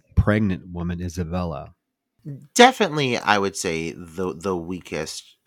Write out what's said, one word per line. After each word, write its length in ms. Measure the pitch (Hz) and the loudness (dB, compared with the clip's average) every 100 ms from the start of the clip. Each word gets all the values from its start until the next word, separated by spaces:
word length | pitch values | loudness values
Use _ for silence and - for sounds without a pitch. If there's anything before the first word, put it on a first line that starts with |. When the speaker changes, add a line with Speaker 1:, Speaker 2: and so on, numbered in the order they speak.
| - - | -2 2
Speaker 1:
pregnant 540 | 104 107 104 87 92 | 4 4 2 -2 -6
woman, 320 | 87 85 87 | -6 -4 -4
Isabella. 760 | 90 85 80 90 87 71 78 _ _ _ _ _ 156 135 - - | -6 -6 -4 -4 -4 -6 -12 _ _ _ _ _ -16 -16 0 6
Speaker 2:
Definitely, 600 | 247 254 190 151 131 120 | 6 6 0 2 0 2
I 200 | - 104 | 2 2
would 180 | 98 - | 2 -2
say 360 | 90 82 82 | -2 -2 -4
the, 420 | - 85 82 92 | -8 -10 -6 -4
the 220 | 82 98 90 | -4 -2 -2
weakest 800 | 82 90 - 82 78 - - _ | -4 -8 -8 -8 -6 -10 -16 _